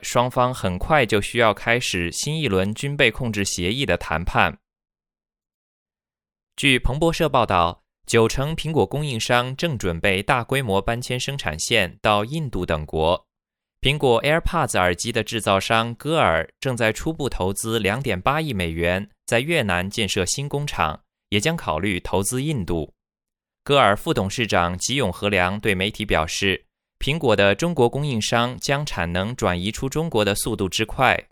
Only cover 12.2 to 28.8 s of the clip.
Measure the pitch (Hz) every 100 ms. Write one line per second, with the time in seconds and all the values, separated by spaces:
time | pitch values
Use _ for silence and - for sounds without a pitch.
12.2 | 110 160 143 95 90 80 76 80 80 90
13.2 | - _ _ _ _ _ 127 147 135 113
14.2 | 143 160 - 170 135 104 90 90 117 117
15.2 | 104 113 107 98 - 113 117 120 143 160
16.2 | 110 80 80 _ 139 120 113 113 160 160
17.2 | 135 - 92 98 110 113 98 113 139 92
18.2 | 131 147 160 104 85 82 85 92 104 _
19.2 | - 117 143 165 107 87 92 107 101 104
20.2 | 90 - 143 143 147 - 78 - _ _
21.2 | _ 101 151 170 - 78 101 90 - 95
22.2 | 101 127 147 143 85 85 73 _ _ _
23.2 | _ _ _ _ - 143 110 101 - 147
24.2 | 95 - 110 98 87 90 - 135 107 -
25.2 | 101 98 90 104 110 92 101 - 107 85
26.2 | 80 - 98 92 - _ _ _ - 160
27.2 | 135 101 101 101 170 160 120 135 147 117
28.2 | - 120 120 123 - 143